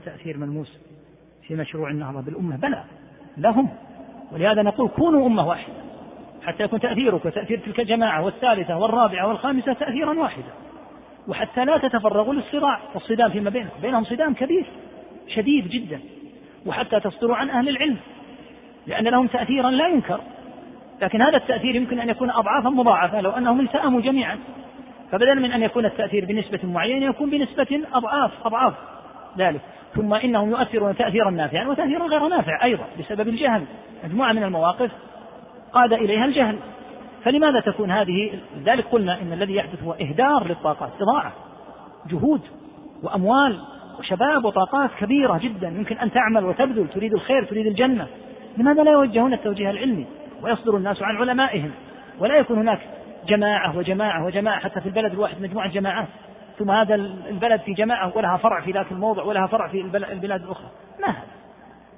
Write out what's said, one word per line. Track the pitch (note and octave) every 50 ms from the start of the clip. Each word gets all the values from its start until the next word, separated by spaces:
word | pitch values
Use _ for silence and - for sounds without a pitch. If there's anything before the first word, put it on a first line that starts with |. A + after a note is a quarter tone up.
| -
تأثير | F3 - - - D#3+ D3
ملموس | C#3+ D3 C#3+ D3 D3+ C#3+ - - - - - - - - - - _ _ _ _ _
في | - - D#3+
مشروع | D#3+ D3+ - D#3+ D#3 D#3 C#3
النهضة | D3+ D3 D3 C3 C#3 C3+
بالأمة؟" | B2+ D3 D#3+ - F3+ E3 C3+
بلى، | - C4+ C#4+ - - - - - - - - - - - - - C#3+
لهم، | E3+ G3+ G#3+ B3+ C#4 - - - - - - - - - - - - -
ولهذا | D3 D#3+ F3+ G#3+ G#3+ G#3+
نقول: | G#3 G#3 G3+ - B3 -
"كونوا | - - D#4+ E4+ D#4 C#4 C4
أمة | B3 A3 G3 D3
واحدة"، | E3+ E3 - - - - - - - - - - - - - - - - -
حتى | - F3 - -
يكون | G#3+ - A3+ A3
تأثيرك | A#3+ B3 A#3 A3+ C4+ A#3 F#3 D#3 -
وتأثير | D#3+ - G#3 G3+ - A#3 G3+
تلك | - G#3+ F#3 A#3
الجماعة | A#3 F#3+ A3+ A3+ A3+ G#3+ D#3+ D#3 F3
والثالثة | G3 G3 - B3+ B3 G#3+ G3 E3 F3 E3 E3+
والرابعة | G#3+ A3 A3+ B3 A3+ G3+ F#3 F3+ F#3+ G#3+
والخامسة | A3 - - C#4 C4+ B3+ - C4
تأثيراً | B3 - D4 D4 A3+ D4 D#4 D4 D#4 E4
واحداً، | D4 - - C3 A#2 G#2+ - - - - - - - - - - - - - - - G3
وحتى | - - A3 - - B3 B3+
لا | C#4+ D#4+ C4+
تتفرغوا | C4+ B3+ A#3+ A3 G#3 G#3+ G3+ G#3 G#3+ B3+ C#4+
للصراع | C4+ - - C#4+ D4 C#4+ C#4+ A#3 - - - -
والصدام | F3 - - A3+ A3+ A#3 G3+
فيما | F3+ G#3 G3+ G3+
بينكم، | G3+ B3 G#3 - - C#3
بينهم | F3+ B3 B3+ A3+ G#3+
صدام | - A#3+ A#3 D#4 D4+ A3
كبير | - C4 D4 E4 F#4+ - - - - - - - - - - - - - -
شديد | - A3 G3+ C#4 D4 C4+ F3+ E3+
جداً، | A#3 A#3+ A3 D#3 D3 C3 - - - - - - - - - - - - -
وحتى | - - - A#3 - A3+ G#3
تصدروا | - F#3+ - - A#3+ A#3 A#3+
عن | G#3+ C4+ C4+
أهل | C4 A#3+ B3+ C#4+
العلم، | C4 B3+ D4+ D4+ A3+ - - - - - - - - - - - - - - - - - -
لأن | - - - G#3+
لهم | A#3 B3 B3+ B3+
تأثيراً | A3+ - A#3+ A3+ - C4+ C4 B3 B3+
لا | C4 C#4 D#4+ F4+
ينكر، | E4 B3 - - F3 - - - - - - - - - - - - - - - - -
لكن | G3 F#3 A3 G#3+
هذا | B3 D4+ D4
التأثير | B3+ - - A#3 G#3+ - B3+ A#3
يمكن | B3 B3 B3 B3 A#3+
أن | A#3 A#3
يكون | A3+ - B3+ B3
أضعافاً | - A#3 G3+ G3+ B3 C#4+ A3 B3+
مضاعفة | C#4+ B3 A#3+ A#3+ F#3+ E3 F3+ E3 G3+ G#3+
لو | F#3 G3
أنهم | G#3+ B3 B3 A#3 B3 C4+
التأموا | C4 - - D4+ - C4 B3+ A#3+
جميعاً، | G#3+ C4+ C4+ C4 G#3+ D#3+ G#3 - - - - - - - - - - - - - - -
فبدلاً | F#3 G3+ A#3+ C4+ C#4
من | C4+ B3+ A#3+
أن | B3 A3+
يكون | A3 G3+ - A#3+ A3
التأثير | G3+ - - G#3 - G#3 G3+ F#3
بنسبة | F#3 G#3+ A3 F#3 - G3+ - F#3
معينة | F3+ F3 E3 F3+ A#3 C4 C4+ C4+
يكون | C4+ B3 - D4 C#4+
بنسبة | D4 D4 C4+ - - D4 C4 - F4 D4+ D#4 -
أضعاف، | - B3 A#3 G#3+ C#4+ D4 B3+ G3+ - - -
أضعاف | A3 A3 A#3+ C4 G#3 - - - - - - - - - - - - - F3+
ذلك. | F#3 E3+ D3 C#3 - - - - - - -
ثم | G#3+ G#3+ G#3 G#3
إنهم | A3 B3+ B3+ A#3 G#3 G#3 G#3+
يؤثرون | A#3 B3+ A#3+ - A#3 G#3+ G#3 G3 F#3+
تأثيراً | - - - F3+ A3+ G#3+ G3
نافعاً | F3+ D#3+ D3+ C3 D3+ F3 A#3+ C#4
وتأثيراً | C#4 - E4+ C4+ D4+ E4+ E4+
غير | D4+ D4+ D4 D4 E4
نافع | F4+ C#4 D#3 D#3+ D#3 - A3+
أيضاً | B3+ A3 - A2 - - E3
بسبب | - - G#3+ G#3 G#3+ A#3
الجهل، | A3+ C4 D4+ B3 A3+ F#3+ C#3 - - - - - - - F3+
مجموعة | D#3 F3+ A#3+ C4+ A#3
من | A3 A3
المواقف | G3+ F#3+ F3+ D#3+ E3 F3 F#3 A#3+ B3 A3+ - - - - - - - - - - - - - - - -
قاد | - B3 B3 A3
إليها | A3+ A3+ A3 G3 G#3+ G#3+ B3+
الجهل. | C#4+ B3+ D4 A#3+ G#3+ G#3+ - - - - - - - - - - - - - -
فلماذا | A#3 C#4 D4 D#4 D4+ C4 A3
تكون | - G3+ F3+ G#3+ G#3 F#3
هذه؟ | F#3+ G#3+ G3 F3+ F3 G3 G#3+ G#3 - - - - -
لذلك | C#3+ C#3 G#3+ B3+ B3 -
قلنا | - A#3+ A3+ G3 F3 F3+ G#3
إن | F#3 E3+
الذي | E3 F3+ G3+ G3 G3
يحدث | G3+ G3 E3 F3+ -
هو | D#3 E3
إهدار | E3 - E3 C3+ D3+ G3 B3+ C#4+ D4 B3 F#3 E3+
للطاقات، | E3+ - - D#3 D3 - C#3+ B2 - -
إضاعة | G3+ G#3+ C4+ D4 D3+ B2 - - - - - - - - - - - - - - - D3+
جهود | F3 - - D4 D4+ F#3+ - - - - - - - - - - - -
وأموال | - - - F#3+ F3+ G#3+ B3 C#4 C#4+ B3+ G3 - - - - - - - - -
وشباب | - - F#3+ F3+ B3 D4 D4+ C4+ A3+
وطاقات | G#3 - F#3+ F#3 - C4+ C#4+ C#4 - - -
كبيرة | G#3 G3+ C#4 C#4+ C4+ A3+ F3 D#3+
جداً | A3 B3 G#3+ F#3 - -
يمكن | E3+ G3+ G#3+ - A3 -
أن | B3 G#3
تعمل | - B3 A#3 G#3+ A3 G#3+ F#3
وتبذل، | F#3 F3 - C4+ C4 A3+ A3 E3+ C#3+
تريد | - F#3+ G#3+ A3 G#3+
الخير، | F3 - - C4+ C4 -
تريد | - G#3+ A3 G#3+
الجنة، | A3 G3 A#3 B3+ C4 B3+ G3+ C#3+ - - - - - - - - - - G#3+
لماذا | B3 C#4+ D4 D#4
لا | D4+ D4+
يوجهون | D4+ C#4+ C#4 A#3 G3+ A3+ A#3+ C4
التوجيه | A#3+ - - G#3+ G3+ G3+ G3+ G3
العلمي | G3+ F#3+ B3+ C4+ A3 D#3 A#2+ - - - - - - -
ويصدر | D#3+ A3+ A3 - - A3+ G3+
الناس | G3 F#3 G3+ G3 F#3+
عن | F#3+ G#3+ G#3+
علمائهم، | G#3 B3 B3+ B3 C4 C4+ B3+ G#3+ E3 D3 D3 - - - - - - - - - -
ولا | F#3 B3 D4
يكون | D4 - - A#3 G#3+
هناك | A3 A3+ G3 - - - - - - - - - -
جماعة | E3 G#3 G3+ G#3 G#3 G#3 F3+ F#3 E3+ D3+ F3
وجماعة | E3+ F3+ F#3+ G3 G#3+ G#3 E3+ D#3+ D#3+
وجماعة، | F#3 F3 G3+ G#3 A3 G3 -
حتى | - F#3+ - F#3
في | -
البلد | F#3+ F#3 A3 A3 G3+
الواحد | F3+ G3+ G#3 - - F#3
مجموعة | G3 F3+ G3 A3 F#3+ F#3+
جماعات، | D#3+ G3+ G3 G3 F3 A3+ F3+ - - - - - - - - - - -
ثم | G#3+ G3
هذا | G3 A3 A3 F#3+ G#3+
البلد | G3+ G3 F#3+ F#3+ F#3 - - G#3 F3 A3+ A#3 A3 G#3+
في | - G#3
جماعة | F#3 G3+ A3 A3+ A#3+ G3+ F#3+ F3+ F3+
ولها | A3 G#3 F3 F3+
فرع | F3+ A3 A3+ F#3+ E3
في | C#3+ F#3
ذاك | F#3 G3 F#3+ -
الموضع | F#3 F#3 G#3 A3 G#3 F#3
ولها | D3+ G#3 G#3+ F#3+ F#3+
فرع | F#3 A3 A3 F3+ D3+
في | F3+ G3
البل-، | F#3 F#3 F#3 G3+ F#3+
البلاد | - G3 F3+ F#3+ G3+ G3 F#3
الأخرى؟ | F3 F#3 F3+ - A#2+ - - - - - - -
ما | G4 F#4+
هذا؟ | D#3 - - - - - - - - - - - - - - - -